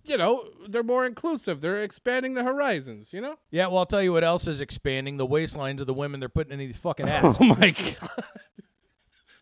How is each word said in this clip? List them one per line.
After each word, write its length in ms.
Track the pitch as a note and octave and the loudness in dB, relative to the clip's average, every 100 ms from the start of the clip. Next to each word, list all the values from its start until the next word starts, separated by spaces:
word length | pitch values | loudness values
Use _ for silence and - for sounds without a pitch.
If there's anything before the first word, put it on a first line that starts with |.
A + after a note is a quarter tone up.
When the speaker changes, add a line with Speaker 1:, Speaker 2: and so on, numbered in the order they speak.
Speaker 1:
you 140 | - C4 | -4 0
know, 300 | F3+ B3+ - - G3 | 2 2 -2 -18 -6
they're 140 | A3+ | -4
more 240 | A#3 B3 B3+ | 0 0 0
inclusive. 560 | A3 E4+ D4+ - D3 | -4 -4 -4 -4 -4
They're 220 | D#3+ G3+ | -4 -4
expanding 500 | G#3 - B3 B3+ C4 | -6 -4 -2 -2 -2
the 100 | B3+ | -2
horizons, 720 | B3 C#4 C#4 E3+ C3 G#2+ G#2+ | -2 0 0 -2 -4 -16 -14
you 80 | F#3 | -10
know? 140 | C4 D#4 - | -10 -12 -6
Speaker 2:
Yeah, 160 | D#3+ F#3 | 0 2
well, 100 | F3+ | 2
I'll 80 | F3+ | 2
tell 160 | G3+ | 2
you 100 | F#3 | 4
what 120 | E3 | 4
else 240 | E3 F3 E3+ | 4 2 -2
is 120 | C#3+ | -6
expanding, 580 | C#3 - C#3+ C3+ C3+ C#3 | -6 -6 -4 -4 -4 -4
the 100 | B2+ | 0
waistlines 540 | D3+ D#3+ D3+ C3+ C#3 | 0 0 -6 -6 -6
of 40 | C3+ | -4
the 80 | |
women 260 | C3 C#3+ C#3 | -4 -4 -6
they're 100 | B2+ | -4
putting 240 | E3 D3+ | -4 -4
in 40 | C#3 | -6
these 200 | C3+ A2+ | -10 -6
fucking 300 | E3+ - - | -6 -2 0
Speaker 1:
<laughs> 0 | |
Speaker 2:
ads. 280 | D3 D#3+ A2 | 4 6 8
Speaker 1:
Oh, 40 | |
my 260 | B3 C3+ G3 | 6 8 6
God. 540 | - F3 - E3+ - - - - - - _ _ _ _ _ _ _ | 4 -6 -8 -12 -12 -12 -16 -20 -20 -20 _ _ _ _ _ _ _